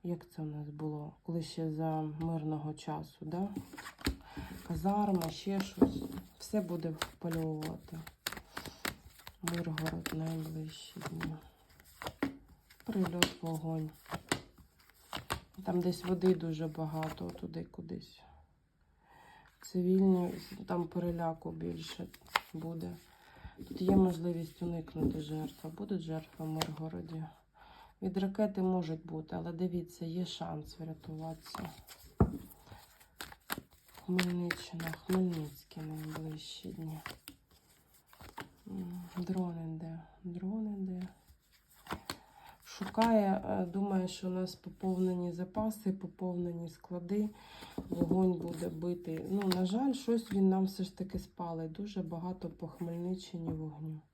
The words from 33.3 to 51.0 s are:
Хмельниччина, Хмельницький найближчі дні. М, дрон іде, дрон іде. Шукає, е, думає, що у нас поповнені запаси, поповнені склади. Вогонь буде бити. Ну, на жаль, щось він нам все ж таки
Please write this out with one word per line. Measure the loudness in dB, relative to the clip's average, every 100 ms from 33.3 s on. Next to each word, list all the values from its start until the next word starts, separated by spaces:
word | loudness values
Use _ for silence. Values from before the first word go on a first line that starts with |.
| -14 _ -8 -8 -20 -20 -14
Хмельниччина, | 2 4 4 2 0 -2 -6 -4 -4 -4 2
Хмельницький | 4 4 0 -4 -10 -14 -10
найближчі | -8 -6 -6 -6 -6 -8 -10 -10 -10
дні. | -8 -6 -6 -10 -12 -16 -20 _ -20 _ _ _ -20 _ -20 -16 -14 -14 -16 -8
М, | -6 -4 -6 -8 -6
дрон | 0 2 2 -2 -4
іде, | -4 -6 -8 -12 -10
дрон | -8 -4 -2 -2 -2
іде. | -2 -2 -2 -6 -12 -20 -20 _ _ _ -20 -10 -8 -6 -10 -14 -20 -20 -20 -16 -6
Шукає, | -2 6 8 8 8 4
е, | 2 0 2
думає, | 0 4 4 2
що | -2 -2
у |
нас | 0 -2
поповнені | -4 -14 -2 0 4 4 4 0
запаси, | -2 -2 0 0 0 -2
поповнені | -2 -6 -4 -2 0 -2 -2 -8
склади. | -10 -8 -6 0 0 0 -4 -18 -16 -10 -10 -4
Вогонь | 0 4 6 6
буде | 4 -2 -2 -4
бити. | -2 -2 -2 -2 -4 0
Ну, | 2 4
на | 4 4
жаль, | 4 2
щось | 2 2 2 4
він | 6 6
нам | 6
все | 2 0
ж | -4
таки | -4